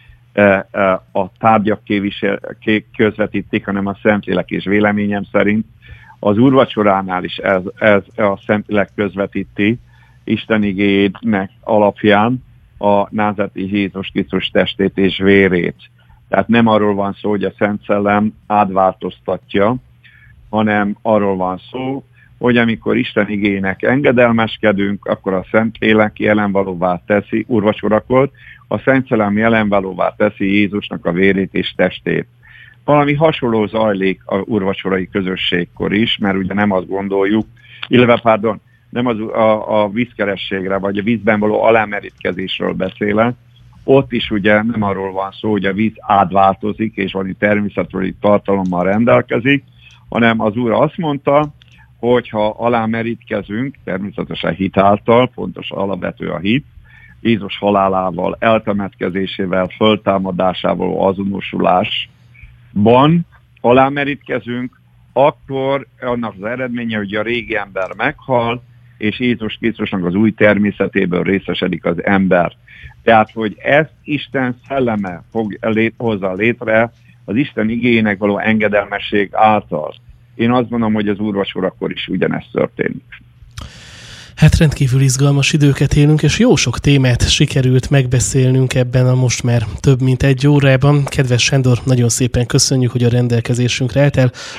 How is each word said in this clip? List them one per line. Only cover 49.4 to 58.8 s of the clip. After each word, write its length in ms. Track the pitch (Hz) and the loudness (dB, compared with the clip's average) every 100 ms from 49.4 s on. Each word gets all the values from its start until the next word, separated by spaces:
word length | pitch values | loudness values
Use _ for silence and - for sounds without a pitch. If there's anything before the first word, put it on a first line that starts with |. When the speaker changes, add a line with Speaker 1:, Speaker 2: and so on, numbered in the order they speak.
| 127 139 - _ - - - | 0 -2 -2 _ -20 -20 -6
Speaker 1:
hanem 300 | 113 117 113 | 0 2 2
az 160 | 110 107 | 0 -2
Úr 160 | 120 | 0
azt 260 | 107 151 - | 2 0 -2
mondta, 500 | 160 143 - 143 147 - _ - - _ | -6 -4 0 2 0 -6 _ -20 -20 _
hogy 300 | 117 123 117 | 0 0 0
ha 200 | 107 107 | -2 -2
alámerítkezünk, 1300 | - 120 120 110 113 113 113 - 107 95 107 135 - | -2 -2 0 -2 -4 -4 -8 -6 -8 -6 -6 -6 -8
természetesen 680 | - 95 98 - 90 82 85 | -8 -8 -6 -8 -8 -6 -4
hit 240 | 85 95 98 | -2 -2 2
által, 520 | 98 104 - 117 127 | 2 2 2 2 2
fontos, 380 | - 95 92 95 | -2 -10 -10 -12
alapvető 580 | - 98 95 92 - 85 | -8 -6 -6 -8 -8 -8
a 80 | 80 | -6
hit, 280 | 95 131 - - - - - - | -2 -2 -4 -16 -20 -20 -20 -6
Jézus 360 | 113 107 95 - | -2 -2 -4 -4
halálával, 800 | 101 101 98 95 92 87 92 85 | 0 2 2 0 -2 -4 -4 -2
eltemetkezésével, 1300 | 113 110 110 101 | 0 0 0 -4